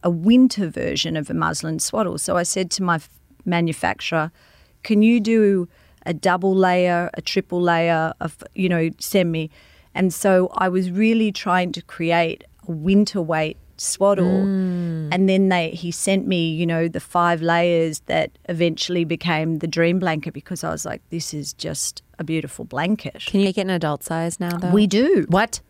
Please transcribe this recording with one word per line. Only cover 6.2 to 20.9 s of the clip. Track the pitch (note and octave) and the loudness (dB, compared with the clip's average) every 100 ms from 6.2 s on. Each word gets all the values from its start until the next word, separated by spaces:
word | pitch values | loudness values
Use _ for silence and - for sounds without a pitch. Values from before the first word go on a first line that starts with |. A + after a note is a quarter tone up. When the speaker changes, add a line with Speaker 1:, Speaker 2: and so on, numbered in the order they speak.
| F#3 F3+ F#3+ | 0 0 2
Speaker 1:
layer, | F#3+ F#3 F3+ F3+ F3 F3 - | 4 4 4 2 2 -2 -6
a | |
triple | - - F#3+ F3+ | -4 -4 -2 -2
layer | F3 E3+ E3+ E3 D#3+ - | 2 2 2 2 0 -4
of, | E3 - - | -10 -10 -18
you | - F#3 | -4 0
know, | F3 E3 - | 0 0 -4
send | - G3 F3 | -2 0 2
me?" | D#3+ D#3 _ - _ _ - | -2 -6 _ -20 _ _ -2
And | F#3 | -2
so | - G3+ F#3 F#3 | 0 2 2 2
I | - F#3 | 0 0
was | F#3 F#3 | 0 -2
really | F3+ A3 A3+ A3 | 2 2 4 0
trying | G3 - F3+ F3+ | -2 -2 0 0
to | - | -6
create | - - E3 E3+ E3 - - _ - | -14 -6 0 2 0 -2 -14 _ -10
a | |
winter | D#3+ D#3+ G3 G#3 G3+ | -4 2 4 2 0
weight | D#3+ D#3+ D#3 - - - | -2 0 -2 -6 -18 -10
swaddle. | - - G3 G3+ F3+ F#3+ G3 | -8 0 2 4 2 2 0
Speaker 2:
Mm. | F#3+ F#3 F3+ E3+ D#3+ D#3 | 0 -2 -2 -4 -4 -2
Speaker 1:
And | F3+ F#3+ | 2 4
then | F#3+ F#3+ | 4 4
they, | F#3 D#3+ | 2 0
he | E3+ E3+ | -4 -8
sent | E3 - G3 - | -4 0 0 0
me, | F#3 E3 | 0 0
you | D#3+ E3+ | 0 0
know, | E3 E3 | 0 -2
the | E3 | -4
five | - F3 F3 E3+ | -4 0 2 0
layers | E3 E3+ F3 E3+ E3 D#3 | 0 2 2 2 0 -4
that | - E3 - _ - | -2 -2 -2 _ -8
eventually | E3+ E3+ D#3+ - F3 | 0 0 0 -4 -2
became | E3 E3 F3 D#3 D#3+ D#3+ | -2 -2 -2 -2 -2 -2
the | E3+ | -4
dream | E3+ E3+ F#3 | 0 2 2
blanket, | F3+ D#3 D#3+ C#3+ | 0 -2 -6 -12
because | - F3 | -12 -10
I | - | -8
was | D#3+ | -8
like, | E3+ | -8